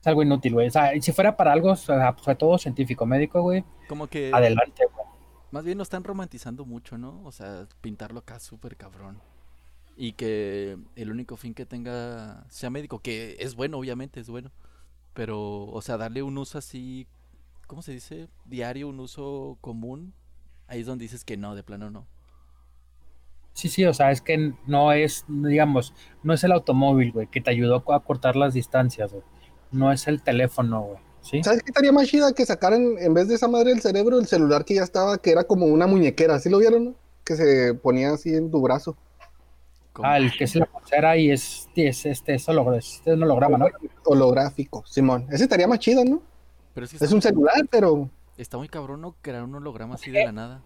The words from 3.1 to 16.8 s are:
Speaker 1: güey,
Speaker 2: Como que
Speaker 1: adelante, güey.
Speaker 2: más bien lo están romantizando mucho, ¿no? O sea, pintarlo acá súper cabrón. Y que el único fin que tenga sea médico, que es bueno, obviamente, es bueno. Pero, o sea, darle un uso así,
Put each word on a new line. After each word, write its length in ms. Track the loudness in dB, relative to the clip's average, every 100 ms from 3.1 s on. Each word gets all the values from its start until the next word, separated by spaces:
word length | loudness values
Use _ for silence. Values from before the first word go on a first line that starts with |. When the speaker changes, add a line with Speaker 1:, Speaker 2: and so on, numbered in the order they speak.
| 0 0 -2
Speaker 1:
güey, 220 | -2 -2 -6 -18 -16
Speaker 2:
Como 200 | -14 -10
que 220 | -8 -2
Speaker 1:
adelante, 520 | 2 2 2 -2 0 -4
güey. 140 | -2 -18 _ -20 _ -14
Speaker 2:
más 140 | -12
bien 140 | -10 -10
lo 40 |
están 200 | -8 -10
romantizando 640 | -10 -12 -12 -14 -16 -16 -14
mucho, 340 | -16 -16 -18
¿no? 200 | -18 -18 -20
O 60 |
sea, 340 | -20 -16 -16 -18 _
pintarlo 380 | -16 -16 -16 -18
acá 200 | -20 -20
súper 360 | -20 -20 -20 -20
cabrón. 420 | -20 -20 -20 -20 _ _ -20 -20 -20 -20 _ -14
Y 160 | -14
que 640 | -10 -6 -6 -6 -8 -10 -12 -18 -16
el 140 | -12
único 260 | -12 -12 -16
fin 200 | -16 -16
que 100 | -16
tenga 760 | -14 -12 -12 -12 -14 -18 -20 -20
sea 200 | -16 -12
médico, 300 | -12 -12 -14
que 380 | -10 -10 -12 -12
es 160 | -14 -10
bueno, 240 | -10 -10
obviamente, 400 | -12 -12 -14 -18
es 100 | -18
bueno. 220 | -18 -18 -20 -20 _ -20 _ _ -14
Pero, 500 | -10 -8 -10 -12 -12
o 160 | -14
sea, 160 | -10 -10
darle 240 | -8 -10
un 160 | -10 -10
uso 220 | -12 -16
así, 480 | -18 -18